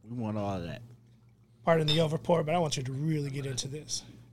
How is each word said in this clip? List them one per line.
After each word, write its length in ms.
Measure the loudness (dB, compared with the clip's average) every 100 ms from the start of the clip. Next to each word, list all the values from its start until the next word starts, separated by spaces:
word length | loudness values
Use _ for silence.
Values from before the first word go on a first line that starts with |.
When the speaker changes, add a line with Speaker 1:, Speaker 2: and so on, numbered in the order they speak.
| -10
Speaker 1:
We 80 | -6
want 200 | -2 -2
all 200 | -2 -2
of 80 |
that. 180 | -4 -8 -12 -20 -20 -20 -20 _ _ _
Speaker 2:
pardon 220 | 2 4 4
the 120 | 4
overpour, 460 | 4 0 2 2
but 100 | 4
I 40 | 2
want 180 | 2 0
you 60 |
to 100 | -4
really 380 | -2 0 0 0
get 160 | -4 -4
into 220 | -4 -6
this. 340 | -6 -6 -8 -8 -20 -20